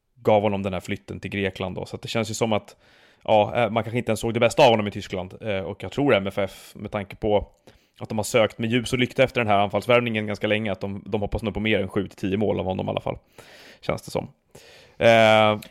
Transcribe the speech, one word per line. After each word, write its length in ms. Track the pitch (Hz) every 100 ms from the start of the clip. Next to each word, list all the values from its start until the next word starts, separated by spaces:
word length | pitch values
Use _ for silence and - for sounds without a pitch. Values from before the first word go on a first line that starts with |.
| _ _
gav 260 | 117 107
honom 220 | 107 98
den 100 | 98
här 60 | 90
flytten 400 | - 101 - 95
till 120 | 95
Grekland 440 | 98 98 - 92 92
då. 100 | 98
Så 100 | 98
att 60 |
det 60 | -
känns 220 | 117 107
ju 40 |
som 200 | 110 117
att, 220 | 104 - - _ _ _ _
ja, 320 | - 107 101 120
eh, 140 | 110
man 140 | 113
kanske 140 | 110 120
inte 120 | 113
ens 100 | 110
såg 140 | 117
det 60 | 113
bästa 240 | 117 -
av 60 | 135
honom 180 | 113 104
i 40 |
Tyskland. 420 | 101 - 95 92 107
Eh, 180 | 113 95
och 240 | 90 101
jag 80 | 95
tror 220 | - 143
M 140 | 104 98
F 100 | -
F, 340 | 95 - - -
med 160 | 104
tanke 240 | 107 95 -
på 320 | 107 104 - _ _ _ _ _
att 100 | 110
de 80 | 110
har 60 |
sökt 340 | 101 123 104 -
med 120 | 117
ljus 240 | 123 113
och 60 | 127
lykta 240 | 123 -
efter 180 | 131 123
den 60 | 110
här 120 | 101
anfallsvärvningen 680 | 101 104 110 120 120 110 107
ganska 200 | 101 107
länge, 240 | 107 110
att 100 | 92
de, 220 | 98 98 -
de 160 | 107
hoppas 220 | 101 104
nog 100 | 110
på 60 | 98
mer 200 | 107 104
än 100 | 95
sju 180 | 107 92
till 100 | -
tio 200 | 98 98
mål 220 | 101 95
av 60 | 92
honom 220 | 95 98
i 20 |
alla 120 | 101
fall, 160 | - - _ - - - - -
känns 200 | - -
det 100 | -
som. 160 | - - - _ - - - _ _
Eh, 640 | 117 113 110 110 107 107 -